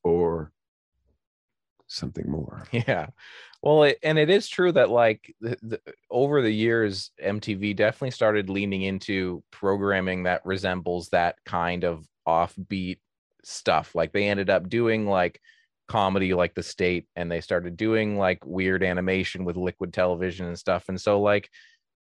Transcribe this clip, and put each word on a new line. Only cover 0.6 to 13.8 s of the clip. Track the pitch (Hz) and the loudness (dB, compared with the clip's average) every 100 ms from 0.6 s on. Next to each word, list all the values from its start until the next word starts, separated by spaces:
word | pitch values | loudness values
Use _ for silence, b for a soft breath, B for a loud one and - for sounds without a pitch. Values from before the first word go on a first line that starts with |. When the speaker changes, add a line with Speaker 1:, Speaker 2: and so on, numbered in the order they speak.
| _ _ _ _ _ _ _ _ _ _ _ _ - | _ _ _ _ _ _ _ _ _ _ _ _ -16
Speaker 1:
something | - - - - | -10 -8 -6 -6
more. | 78 69 - - | -6 -6 -12 -6
Speaker 2:
<laughs> | |
Yeah. | 120 120 92 76 B B B B B | -2 0 -2 -4 B B B B B
Well, | 143 151 | 4 6
it, | 143 - | 6 4
and | 156 156 | 2 2
it | 151 | 4
is | 202 - | 4 2
true | - 180 | 0 2
that, | 160 107 | 4 4
like, | 120 113 107 - - | 6 4 2 -6 -10
the, | 113 - | -8 -8
the, | 113 110 73 - - | -8 -10 -10 -20 -4
over | 120 139 147 | 0 2 2
the | 110 | 2
years, | 107 113 117 107 95 - - | 2 2 2 0 -2 -10 -6
M | 95 104 | -4 -4
T | 110 98 | -4 -4
V | 104 | -2
definitely | 101 104 - 131 | 2 0 0 -6
started | - 110 107 95 | 0 2 2 0
leaning | 98 101 95 | -2 -2 -2
into | 95 95 - 95 92 87 - | -2 -4 -4 -4 -4 -6 -12
programming | - 98 98 101 95 92 92 | -4 -2 0 0 0 0 -2
that | 90 87 90 | -2 -2 -2
resembles | 95 98 92 85 87 - | -2 -2 -4 -4 -6 -2
that | 87 85 - - | 0 0 -2 -6
kind | 87 85 87 | -4 -2 -2
of | 87 80 80 _ - | -2 -4 -10 _ 0
offbeat | 82 87 - 92 98 90 90 _ _ _ _ | 2 0 -4 -8 -6 -6 -8 _ _ _ _
stuff. | - - - 80 | -18 -4 0 0